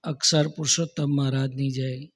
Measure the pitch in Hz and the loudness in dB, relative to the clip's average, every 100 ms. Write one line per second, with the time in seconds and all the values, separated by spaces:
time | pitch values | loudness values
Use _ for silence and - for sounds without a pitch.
0 | - 143 - 160 151 156 147 - 165 - | -6 -2 2 4 2 0 0 0 0 -2
1 | 143 143 135 135 135 131 139 131 131 127 | 0 2 2 0 -2 -2 -4 -2 -4 -6
2 | 151 | -12